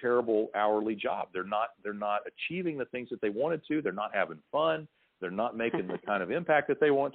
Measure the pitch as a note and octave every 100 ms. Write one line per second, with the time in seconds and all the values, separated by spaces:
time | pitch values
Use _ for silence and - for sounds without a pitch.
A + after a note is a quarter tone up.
0 | B2+ B2 A#2 G#2+ G#2+ G2+ G#2+ G#2+ G#2+ G#2+
1 | - G2+ - F#2 F#2 G#2 A#2 - G#2 G#2
2 | G#2 G#2 - - - E3+ F3 D3 A#2+ B2+
3 | A#2+ A#2 G#2+ G#2 D3 E3 - D3+ C#3 F#2
4 | G#2+ G#2 E2+ D#2+ - C#3 D#3+ D#3+ D#3 _
5 | _ _ F#2 F#2 A#2 A2 A#2 A2+ F#2 F2+
6 | - G2+ F2+ C#3 F3 D3+ C#3+ C#3 D3+ C#3
7 | C#3